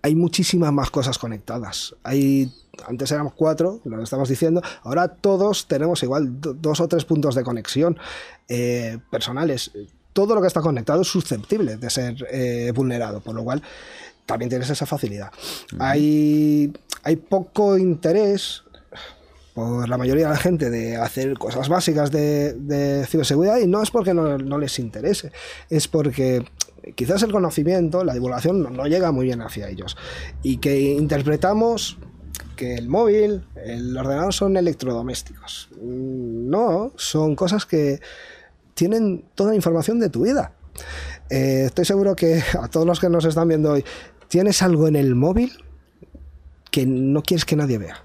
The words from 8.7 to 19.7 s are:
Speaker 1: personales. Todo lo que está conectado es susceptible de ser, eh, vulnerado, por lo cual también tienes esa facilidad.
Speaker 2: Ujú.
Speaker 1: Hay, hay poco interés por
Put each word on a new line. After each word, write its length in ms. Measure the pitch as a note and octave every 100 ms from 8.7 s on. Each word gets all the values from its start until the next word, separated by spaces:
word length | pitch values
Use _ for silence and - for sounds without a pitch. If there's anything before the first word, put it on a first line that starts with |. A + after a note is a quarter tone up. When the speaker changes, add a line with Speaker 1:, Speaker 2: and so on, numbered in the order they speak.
| A#2+ A2+ A2+ -
Speaker 1:
personales. 600 | - - B2 D#3+ C3 - G#2 G#2 _ _
Todo 220 | - G3+
lo 60 | A3
que 80 | F#3
está 120 | E3+
conectado 420 | D#3+ C3+ A2 D#3
es 60 | F#3
susceptible 680 | F#3 - A2 G#2 A3 D#3+ A2
de 120 | A#2
ser, 260 | C3+ B2 A#2 B2
eh, 420 | C3+ B2+ A#2+ A#2+
vulnerado, 460 | A#2+ C3 A#2+ A#2 G#2+
por 140 | A2
lo 100 | A2+
cual 180 | A2+ C#3 - - - - - _ -
también 220 | A#2 A#2+
tienes 200 | B2 B2+
esa 160 | C#3+ C#3+
facilidad. 440 | D3 A2 G2+ G2 - - - -
Speaker 2:
Ujú. 100 | C3
Speaker 1:
Hay, 880 | C3 C#3+ D3+ D3+ D3+ D3+ D3+ D3 D3 - _ -
hay 120 | - D#3+
poco 640 | - G3 F#3 - G3+ G3
interés 840 | F#3 D#3+ D#3+ G3 G#3 G3+ - - _ - _ - - - - - -
por 340 | - A#2